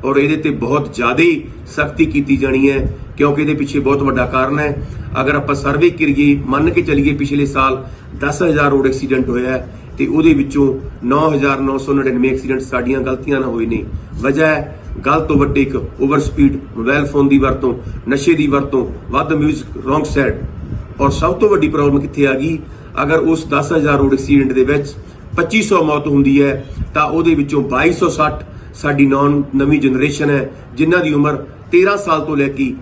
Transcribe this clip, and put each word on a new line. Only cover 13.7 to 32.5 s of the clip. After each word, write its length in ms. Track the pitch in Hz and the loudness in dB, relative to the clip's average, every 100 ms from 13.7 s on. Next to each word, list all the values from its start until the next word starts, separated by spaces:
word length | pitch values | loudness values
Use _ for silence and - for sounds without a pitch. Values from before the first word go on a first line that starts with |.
| 117 - - - - | -4 -4 -10 -10 -4
ਵਜ੍ਹਾ 260 | 123 143 156 | -2 2 2
ਹੈ 320 | 151 139 - - - 135 | 0 -4 -12 -12 -6 0
ਗਲਤ 260 | 156 156 | 0 2
ਓਵਰਟੇਕ, 440 | 143 139 135 135 127 | 2 2 2 0 -2
ਓਵਰ 440 | 113 - 139 143 | -6 -4 0 0
ਸਪੀਡ, 380 | - - 139 135 - 110 | 0 2 2 2 -8 -4
ਮੋਬਾਈਲ 280 | 117 143 143 | 0 0 0
ਫੋਨ 220 | 147 139 | 2 4
ਦੀ 100 | 135 | 4
ਵਰਤੋਂ, 360 | 131 - 131 113 - - 113 | 4 0 -2 -2 -8 -10 -4
ਨਸ਼ੇ 240 | 139 165 | 0 2
ਦੀ 140 | 156 147 | 2 2
ਵਰਤੋਂ, 380 | 139 - 131 117 - - | 0 0 -2 -2 -8 -4
ਵੱਧ 220 | 139 151 | -4 0
ਮਿਊਜ਼ਿਕ, 520 | 151 151 147 - - 127 | 0 0 -2 -8 -8 -2
ਰੋਂਗ 200 | 151 143 | -2 0
ਸਾਈਡ। 960 | 143 127 - - - - - - - | 0 0 -2 -8 -10 -10 -10 -10 -2
ਔਰ 100 | 139 | 0
ਸਭ 280 | - 160 185 | 2 0 2
ਤੋਂ 100 | 214 | 4
ਵੱਡੀ 180 | 190 151 | 4 2
ਪ੍ਰੋਬਲਮ 300 | 151 143 139 | 2 2 2
ਕਿੱਥੇ 280 | 139 - 139 | -2 0 2
ਆ 60 | |
ਗਈ? 240 | 131 156 160 - - - - | 2 -2 -4 -8 -16 -10 -4
ਅਗਰ 160 | 143 160 | 0 2
ਉਸ 280 | 160 156 - | 2 0 0
ਦਸ 240 | 143 143 | -2 0
ਹਜ਼ਾਰ 260 | 165 147 139 | 0 2 2
ਰੋਡ 140 | 135 | 2
ਐਕਸੀਡੈਂਟ 400 | 135 - 143 131 | 2 4 4 4
ਦੇ 100 | 127 | 2
ਵਿੱਚ 320 | 127 147 143 - - - - - | 2 2 -2 -10 -18 -20 -6 -4
ਪੱਚੀ 240 | 165 220 | 0 0
ਸੌ 220 | - 190 | 2 2
ਮੌਤ 240 | 156 147 151 | 2 0 2
ਹੁੰਦੀ 340 | 139 135 139 | 2 4 4
ਹੈ 240 | 139 135 - - - | 4 0 -8 -10 -6
ਤਾਂ 100 | 151 | -2
ਉਹਦੇ 320 | 151 160 170 151 | 0 2 2 2
ਵਿੱਚੋਂ 260 | 139 147 135 | 2 0 0
ਬਾਈ 240 | 127 160 | 0 0
ਸੌ 160 | 175 175 | 2 -2
ਸੱਠ 340 | - 151 151 - - - | 0 -2 -2 -12 -16 -18
ਸਾਡੀ 320 | - 147 143 139 | -6 -2 4 4
ਨੌਨ-, 380 | 139 143 143 139 135 | 4 2 2 0 0
ਨਵੀਂ 240 | 139 151 | 2 2
ਜਨਰੇਸ਼ਨ 480 | 131 127 147 143 147 | 2 2 0 0 0
ਹੈ 200 | 143 117 - - 123 | 0 -2 -10 -16 -2
ਜਿਨ੍ਹਾਂ 280 | 156 180 | 2 2
ਦੀ 80 | 156 | 2
ਉਮਰ 220 | 143 147 139 - - - | 2 0 0 -8 -16 0
ਤੇਰਾਂ 260 | 175 190 202 | 2 4 0
ਸਾਲ 240 | - 156 156 | -2 -2 -2
ਤੋਂ 120 | 143 | -2
ਲੈ 100 | |
ਕੇ 260 | 139 | -2